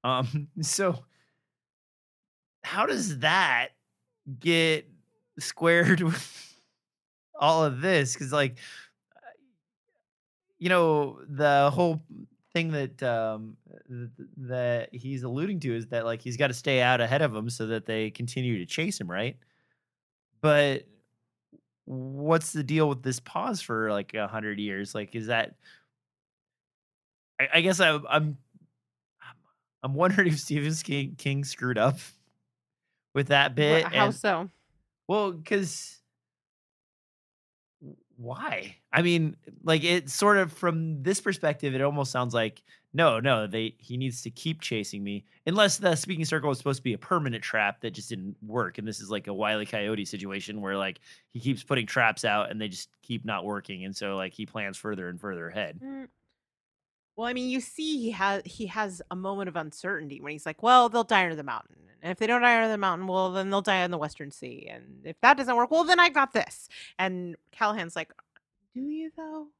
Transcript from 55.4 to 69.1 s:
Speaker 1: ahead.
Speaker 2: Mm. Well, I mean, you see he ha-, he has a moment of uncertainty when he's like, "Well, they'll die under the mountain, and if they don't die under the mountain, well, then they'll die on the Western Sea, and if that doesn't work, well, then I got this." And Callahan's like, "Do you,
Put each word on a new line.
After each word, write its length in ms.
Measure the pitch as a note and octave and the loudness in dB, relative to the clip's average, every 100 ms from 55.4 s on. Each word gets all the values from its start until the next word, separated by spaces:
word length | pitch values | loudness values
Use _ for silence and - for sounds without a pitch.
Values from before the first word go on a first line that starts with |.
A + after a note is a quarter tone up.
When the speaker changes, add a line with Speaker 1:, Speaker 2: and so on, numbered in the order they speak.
| E2 | -8
Speaker 1:
ahead. 340 | F#2 G2 - | -6 -8 -8
Speaker 2:
Mm. 300 | C4 C4+ C4+ _ _ _ _ _ _ _ _ _ _ - | -14 -14 -16 _ _ _ _ _ _ _ _ _ _ -8
Well, 100 | A#3 | -4
I 60 | |
mean, 160 | B3 B3+ | -4 -2
you 100 | C4 | -4
see 380 | - - D#4 D4 | -6 -6 -4 -2
he 100 | A3+ | -2
ha-, 300 | G3 G3 G3 - | 0 0 0 -6
he 220 | - G#3 | -10 -8
has 340 | G#3+ G#3 F3 - | -4 -4 -6 -10
a 40 | F3+ | -8
moment 340 | F#3+ G3+ F#3 | -6 -4 -4
of 60 | E3+ | -6
uncertainty 640 | D#3 - F3+ F#3+ D3 C#3 | -8 -8 -6 -6 -8 -10
when 100 | C#3+ | -10
he's 140 | D3+ D#3+ | -8 -8
like, 180 | D#3 | -2
"Well, 260 | A3+ B3+ A#3+ | 4 6 6
they'll 140 | A#3 | 2
die 200 | A3+ G#3 | 2 2
under 120 | F3+ D#3 | 2 -2
the 80 | |
mountain, 460 | C#3 A2+ - - E2+ _ | -6 -8 -10 -20 _ _
and 100 | E3 | -8
if 60 | F3+ | -2
they 100 | A3 | 2
don't 140 | A#3+ | 4
die 140 | A#3+ A#3 | 6 6
under 120 | A3+ | 2
the 80 | G#3+ | 2
mountain, 300 | G3 E3+ F#3+ | 0 0 -2
well, 240 | F#3 F#3 | 0 0
then 180 | F#3 F#3+ | -2 0
they'll 120 | G3 | 0
die 220 | G3+ F#3+ | 2 2
on 80 | F3+ | 0
the 60 | E3+ | -2
Western 340 | D3 - C#3+ | -6 -8 -16
Sea, 360 | - B2+ A#2+ - | -14 -16 -14 -16
and 360 | B2 B2+ C3+ C3+ | -20 -20 -18 -16
if 140 | F3 | 4
that 160 | A#3+ C#4 | 6 6
doesn't 180 | B3+ A#3+ | 4 2
work, 160 | A#3+ | 4
well, 120 | D#4+ | 2
then 160 | E4 F4+ | 4 6
I 100 | F4 | 6
got 240 | D4 C4+ | 4 2
this." 340 | A3 - - - - - - | 0 -4 -8 -18 -20 -18 -4
And 380 | F#3 F#3 F3+ D#3+ _ | -2 -2 -8 -12 _
Callahan's 440 | - G#3+ G#3+ E3 E3 | -2 0 0 -6 -8
like, 180 | D#3+ - _ _ _ _ G3+ | -10 -14 _ _ _ _ _
"Do 80 | B3 | -10
you, 300 | C#4 D#4 D#4+ | -8 -8 -8